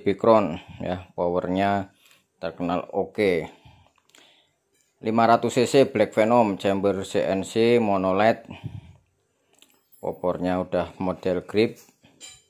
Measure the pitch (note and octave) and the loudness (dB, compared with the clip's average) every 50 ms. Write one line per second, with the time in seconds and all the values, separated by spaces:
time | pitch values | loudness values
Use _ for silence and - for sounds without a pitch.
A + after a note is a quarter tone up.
0 | - G2+ F#2+ - - A#2 A2 G#2+ G2+ D2+ D2+ - - - - - E2+ F2 F2+ F#2 | 0 -2 -2 2 4 4 4 4 2 0 -4 -8 -12 -16 -14 -10 -8 -8 -8 -8
1 | - - _ F#2+ F2 F2 F2+ F2+ F2 F2 F#2 F#2+ G2+ G2+ G2+ G2 F#2+ - _ _ | -10 -12 _ -4 -4 -2 -2 -2 -2 -2 -2 0 0 0 0 -2 -4 -8 _ _
2 | _ _ _ _ _ _ _ _ E2 E2 - - F2+ F2 F2+ E2+ - - - G2 | _ _ _ _ _ _ _ _ -12 -10 -8 -6 -6 -4 -4 -4 -6 -6 -6 -6
3 | F2+ - - A2 G#2 F#2+ F2 D#2+ D2+ - - _ _ - _ _ _ _ _ _ | -6 -4 -2 0 0 0 0 -2 -4 -8 -14 _ _ -20 _ _ _ _ _ _
4 | _ _ _ _ _ _ _ _ _ _ _ _ _ _ _ _ _ _ _ _ | _ _ _ _ _ _ _ _ _ _ _ _ _ _ _ _ _ _ _ _
5 | - A2 A2 A#2 A2+ A2+ A#2 A#2 A#2+ A2+ - C3 A#2 - - C3+ C3 - - G#2+ | -6 -2 0 2 4 6 4 4 2 0 0 0 2 4 4 4 4 4 2 0
6 | G#2 - - A2+ G#2+ A2+ A#2+ A#2+ A2 G2+ F#2+ - - G2 G2 G2 G2 G2 F#2 F#2+ | 0 0 2 2 2 4 4 4 4 2 0 -2 -2 0 0 0 0 0 -2 -2
7 | F#2+ - - F#2+ - D2+ F#2+ F#2+ F2+ - - A2+ A2+ A#2 A#2+ A#2+ A2 G2+ G2 F#2+ | -4 -4 -4 -2 -2 0 -2 -4 -4 -4 -2 0 2 4 2 2 2 0 0 0
8 | F#2+ F#2 F#2 G2 G#2+ A2+ A2 - - - - - - - - - - - - _ | 0 0 2 2 2 2 0 0 -6 -18 -18 -16 -16 -16 -16 -16 -20 -20 -20 _
9 | _ _ _ _ _ _ _ _ _ _ _ _ _ _ _ _ _ _ _ - | _ _ _ _ _ _ _ _ _ _ _ _ _ _ _ _ _ _ _ -12
10 | - F2 E2 - F#2 F2+ E2+ E2 F2+ F#2 F2+ F#2 F2+ - F#2 F2 E2+ - - - | -10 -10 -8 -4 -4 -4 -4 -2 -2 -2 -2 -4 -4 -4 -4 -4 -4 -4 -6 -8
11 | F#2+ F#2 F2+ - - F#2 F2+ F2+ - - - G#2 A#2 A2+ - - - _ _ _ | -6 -6 -6 -4 -4 -4 -4 -4 -6 -4 0 0 0 0 -2 -8 -20 _ _ _
12 | _ _ _ _ - - - _ _ | _ _ _ _ -20 -20 -20 _ _